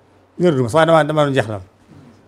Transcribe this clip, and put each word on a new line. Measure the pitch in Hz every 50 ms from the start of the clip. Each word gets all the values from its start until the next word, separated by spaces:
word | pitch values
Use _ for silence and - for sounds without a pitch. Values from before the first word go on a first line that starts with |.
| _ _ _ _ _ _ _ -
Wéré | 175 180 151
di | 127
woon, | 127 117 104
waaye | 160 160
dama, | 160 165 160 147
dama | 143 156 156 147
doon | 143 135
jeex | 131 117 110
daal. | 110 98 92 - _ _ _ _ - - - - - _ _